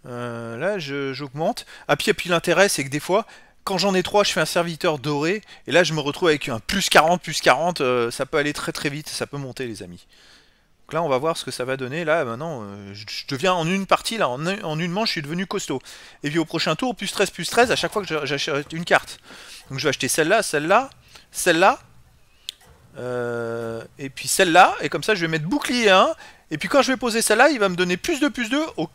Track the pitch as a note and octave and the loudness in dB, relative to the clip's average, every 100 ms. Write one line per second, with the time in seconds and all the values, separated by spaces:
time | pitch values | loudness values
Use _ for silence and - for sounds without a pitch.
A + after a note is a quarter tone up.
0 | C3+ A#2+ A#2+ A#2 A#2 A2+ F3 G#3 C#3+ C#3 | -12 -10 -8 -8 -10 -6 -4 -4 -6 -6
1 | C#3 C3 C#3+ C3+ E3+ B3+ - - - D3 | -6 -6 -10 -4 -4 -4 -10 -14 -2 0
2 | - G3 F3 E3+ - E3 G3 - C3+ C#3+ | 2 -2 0 0 2 4 4 2 -4 -6
3 | - F#3+ - - - _ - F#3 G3 F#3 | 0 -2 -2 -18 -20 _ -4 0 2 2
4 | F3 G#3 G3+ - D#3 F3+ E3+ D#3+ F3+ D3+ | 2 2 2 0 0 0 -2 -2 -2 0
5 | D3+ D3 D#3 G#3 - - - C#3+ E3 D#3 | -2 0 0 -2 -8 -18 0 2 4 0
6 | C#3+ C#3+ F3 D3+ - A#2 - G3+ - F3+ | -2 0 2 2 0 -6 -4 -2 4 6
7 | D#3 F3 - D3+ E3+ C3 E3+ E3 C3 B2 | 6 2 -2 0 2 4 2 0 0 2
8 | A#2 - C3 D#3 D3 D3 - - D3+ C#3+ | 0 -4 -4 -2 -2 -4 -8 -6 -6 -6
9 | D3+ - A#2 C#3+ C3+ A#2 B2+ G#2 F#2 F2 | -10 -8 -6 -6 -10 -8 -8 -8 -14 -16
10 | _ _ - - _ _ _ _ - D#3 | _ _ -20 -20 _ _ _ _ -8 -4
11 | E3 C3 D#3 D#3 - - B2 C3+ B2+ D3+ | 0 0 0 -4 -6 -8 -6 -4 -6 -6
12 | D#3+ E3 C3 A#2 E3 C#3 G#2 G2+ G2 G2+ | -2 0 -2 -6 -8 -8 -10 -12 -14 -14
13 | G#2+ - - C3+ F#3 F#3 D#3+ F#3+ F#3+ E3+ | -12 -14 -8 -2 0 2 0 -2 0 0
14 | - A3+ D3+ B2 D#3+ G3 F#3 D3+ F3 F3+ | 0 -2 -2 -2 -4 -4 -6 -4 -4 -2
15 | A3+ - C#3+ F3 F#3+ G3+ - - - - | -2 -4 -6 -6 -4 -6 -4 -6 -6 -20
16 | - - D3 D#3+ D#3+ E3 E3+ D#3 B3+ A3 | -20 -8 -4 -2 -2 -2 -2 -2 -2 -4
17 | G3 - G3 - E3 - B3 C#3+ E3+ G#3+ | -8 -2 -2 -2 -2 2 4 2 0 -4
18 | F#3+ D#3 C3+ C#3+ - C#3+ D3 D#3+ E3+ - | -4 -4 -2 -4 -2 -4 -4 -8 2 2
19 | - - - - - - - C3 D3+ B2 | 2 -18 -20 -20 -18 -20 -12 -2 -2 0
20 | C3 - D#3 A3 G3 D3 D#3 G#3 C4+ - | 0 0 4 2 2 -2 4 2 2 -12
21 | _ - _ - - E3 G3 C#4 - - | _ -20 _ -2 2 6 6 4 -8 -20
22 | - _ _ _ - - - - _ B2+ | -20 _ _ _ -18 -18 -20 -20 _ -12
23 | B2 B2 A#2+ A#2+ A#2 A#2 A#2 A2+ - - | -8 -6 -4 -6 -6 -8 -8 -10 -14 -12
24 | C3+ - C3 - F#3 E3 A#3 G4 D3 - | -12 -10 -4 2 6 10 8 6 -2 -2
25 | C#3+ G3+ E3 D#3+ D#3 C#4+ - B3 A3 F#3+ | 0 0 0 -2 -2 -2 -2 2 6 6
26 | C4+ D#4+ - - _ D#3 F3+ C#4+ B3+ B3+ | 6 0 -12 -20 _ -8 2 2 4 0
27 | B3 A3 - G#3+ C#4+ C4+ G3 F3 F3+ F3+ | 0 0 2 6 6 6 0 2 0 0
28 | - D4+ C#4+ G#3+ A3 C#4 D#4+ - E3 | -2 0 0 -2 -2 -2 -2 -4 -6